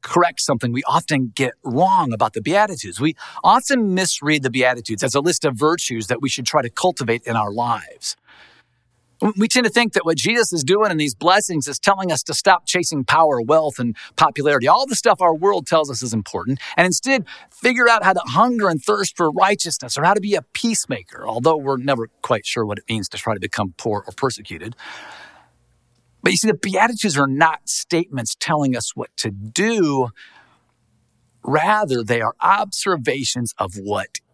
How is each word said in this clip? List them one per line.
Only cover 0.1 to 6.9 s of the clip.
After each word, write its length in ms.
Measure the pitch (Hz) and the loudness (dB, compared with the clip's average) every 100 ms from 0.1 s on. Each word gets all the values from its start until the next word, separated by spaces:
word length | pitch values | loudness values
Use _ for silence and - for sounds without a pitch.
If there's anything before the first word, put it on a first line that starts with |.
| 170 175 - | 2 2 0
something 320 | - 131 120 | -2 -2 -2
we 120 | 120 | -4
often 480 | - 165 - 143 123 - | 0 -2 0 -2 -2 -2
get 180 | 131 - | -4 -4
wrong 500 | 120 120 185 960 170 | -4 0 4 4 2
about 200 | 220 123 | 2 2
the 80 | - | 0
Beatitudes. 580 | 107 190 208 160 101 - | 0 2 2 -2 -12 -2
We 160 | 147 - - - | -2 -2 -12 0
often 500 | - 226 - 269 214 | 4 4 4 0 0
misread 500 | 185 180 - 143 151 | 0 -2 -2 0 0
the 60 | 135 | 0
Beatitudes 540 | 123 127 123 110 107 | 0 0 0 -6 -4
as 120 | 135 139 | -2 0
a 60 | |
list 220 | 156 175 | 0 0
of 120 | 151 117 | -2 0
virtues 520 | 151 170 - 117 104 | 0 0 -4 -6 -4
that 140 | 120 | -4
we 80 | 135 | -2
should 160 | - 120 | -4 0
try 160 | 151 | 0
to 80 | 120 | -2
cultivate 540 | - 185 | -2 -2